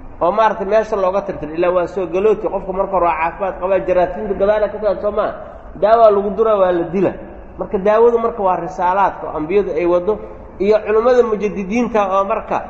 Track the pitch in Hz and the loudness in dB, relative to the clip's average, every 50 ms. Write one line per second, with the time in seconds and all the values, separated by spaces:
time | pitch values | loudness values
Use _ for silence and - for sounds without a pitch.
0 | - - - - 160 175 202 220 220 214 196 - 196 190 208 220 214 214 220 196 | -16 -18 -6 -2 0 0 2 2 2 2 0 -2 -2 0 0 0 0 0 -2 0
1 | 190 180 185 202 196 190 170 - 156 151 156 165 180 180 180 180 170 160 - 202 | 0 0 0 -2 -4 -6 -8 -8 -10 -8 -4 -2 0 0 2 0 0 -2 -2 -4
2 | 185 170 165 190 202 214 202 202 - - 180 202 190 190 185 190 196 190 196 175 | -4 -2 -2 0 2 2 2 0 -2 -4 -4 -6 -6 -6 -4 -4 -4 -2 0 0
3 | 175 170 160 156 165 170 - - 196 185 - - 175 190 196 180 160 170 180 180 | 2 0 0 0 -2 -4 -4 -4 -4 -6 -4 -4 -2 0 0 0 0 0 2 2
4 | 175 175 180 208 214 202 196 175 196 202 214 214 214 196 208 208 214 208 185 175 | 2 0 -2 -4 -6 -6 -2 0 2 4 4 4 4 0 -2 -2 -2 -2 0 0
5 | 202 208 208 214 190 131 - - - - - - - - - 151 180 208 226 233 | -2 -2 0 0 -2 -2 -4 -8 -12 -16 -18 -18 -18 -16 -4 0 2 4 6 8
6 | 226 214 202 202 196 208 190 202 226 220 214 196 190 180 180 175 165 - 165 202 | 8 6 6 4 2 0 0 0 2 2 4 4 4 2 2 0 -2 -2 0 0
7 | 180 131 - - - - - - - - - - 185 185 - 202 185 208 214 220 | 0 0 -2 -4 -10 -16 -18 -18 -18 -16 -12 -10 -8 -6 -4 0 2 2 4 6
8 | 233 240 233 233 226 226 226 - 196 185 180 165 170 170 - - 180 180 185 196 | 6 6 4 4 0 -2 -2 -2 0 0 0 0 -2 -6 -4 -2 0 0 2 2
9 | 190 170 - - 165 - - 156 156 156 190 208 190 185 151 156 175 170 175 180 | 2 0 0 -4 -8 -8 -6 -6 -4 0 0 0 0 0 -2 -2 0 2 2 2
10 | 175 214 214 202 - - - - - - - - 185 208 214 214 214 202 220 220 | 0 0 -2 -4 -6 -12 -16 -18 -18 -16 -8 -2 2 2 2 2 2 0 0 2
11 | 233 254 247 247 240 220 214 196 208 202 170 185 202 180 214 247 240 214 - 214 | 4 4 4 4 4 2 0 -2 -2 -4 -4 -6 -6 -4 -2 -2 0 0 0 0
12 | 202 190 190 196 196 196 226 214 - - 180 131 - - | 0 2 2 0 0 0 -2 -4 -4 -4 -4 -4 -4 -6